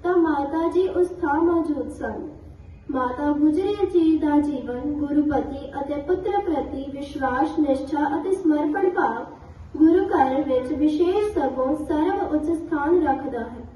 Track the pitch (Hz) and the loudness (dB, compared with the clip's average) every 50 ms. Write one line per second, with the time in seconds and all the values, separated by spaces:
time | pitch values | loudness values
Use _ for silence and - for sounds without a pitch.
0 | - 349 370 349 330 311 294 277 277 294 311 330 330 339 - 359 381 370 - 359 | 0 2 4 4 4 2 2 -2 -2 -2 -2 0 0 2 2 2 0 2 2 0
1 | 359 - - - 339 - 285 311 339 339 339 330 311 311 294 269 240 - - - | 0 0 0 -4 -2 0 2 2 2 2 2 2 0 0 -2 -4 -4 -8 -8 -8
2 | 269 226 214 170 - 151 - - - - - - - - - - - - 269 254 | -8 -6 -6 -8 -10 -12 -14 -18 -20 -20 -20 -20 -20 -20 -20 -18 -10 -6 -4 -2
3 | 254 254 254 294 294 294 294 294 302 311 302 359 392 415 415 415 381 - - 349 | -2 -2 -2 0 0 0 2 4 2 2 4 2 0 0 0 0 -2 2 2 4
4 | 320 320 320 302 311 294 294 294 294 294 277 254 247 240 247 247 262 294 - - | 4 4 4 2 2 2 2 2 2 2 -4 -6 -6 -6 -8 -4 -4 -4 -4 -4
5 | 285 285 285 302 294 294 277 254 - - 269 277 - - - 277 285 - 294 294 | -4 0 2 2 2 2 0 0 -2 -4 -8 -10 -12 -10 -8 -8 -6 -4 -6 -6
6 | 285 - 359 - - 427 403 403 - 349 302 269 - - - 269 269 294 277 277 | 0 -2 -2 0 0 0 -2 0 0 0 -2 -2 -2 -4 -6 -8 -8 -8 -8 -10
7 | 294 277 - 294 269 254 247 262 311 302 - 320 302 277 262 262 - - 320 285 | -10 -8 -6 -2 -2 -2 2 0 0 0 2 0 2 2 2 0 0 -4 -2 0
8 | 294 - 302 339 - 381 381 - - 320 294 294 294 302 302 - 349 370 359 381 | 0 0 -2 -2 0 -2 -2 2 2 2 2 2 0 0 0 2 2 2 2 2
9 | - - 233 247 - - - - - - - - - - - 294 311 320 339 381 | 0 0 -2 -4 -8 -12 -14 -18 -20 -20 -20 -18 -18 -12 2 6 6 6 6 6
10 | 392 - - 302 269 262 262 285 311 269 254 247 254 - 302 269 302 311 302 302 | 4 2 2 2 2 2 2 0 0 2 0 0 0 -2 -2 2 2 2 2 2
11 | 349 349 392 415 415 415 - 349 294 254 - 262 254 269 302 302 - - 320 302 | 2 2 2 2 0 0 0 -2 -2 -2 0 0 0 0 0 -2 -2 -2 0 0
12 | 320 370 403 403 - - 302 302 302 320 339 - - - 320 285 285 311 349 359 | 2 0 0 -2 -2 -2 -2 0 0 0 -2 -2 -2 -4 -4 -2 2 2 2 4
13 | 311 277 277 269 277 254 233 240 226 - - - - - - | 4 2 0 -2 -2 -6 -6 -6 -8 -8 -12 -14 -16 -18 -20